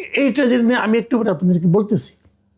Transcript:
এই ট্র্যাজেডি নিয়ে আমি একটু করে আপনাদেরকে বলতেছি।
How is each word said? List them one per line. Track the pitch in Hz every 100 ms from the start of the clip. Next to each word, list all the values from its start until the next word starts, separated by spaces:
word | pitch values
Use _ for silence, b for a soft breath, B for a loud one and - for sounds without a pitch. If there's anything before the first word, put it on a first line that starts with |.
| 370 -
এই | 277
ট্র্যাজেডি | 220 262 247
নিয়ে | 233 247
আমি | 208 226
একটু | 226 240
করে | 220
আপনাদেরকে | 170 180 175 170
বলতেছি। | 190 214 180 - - _ _ _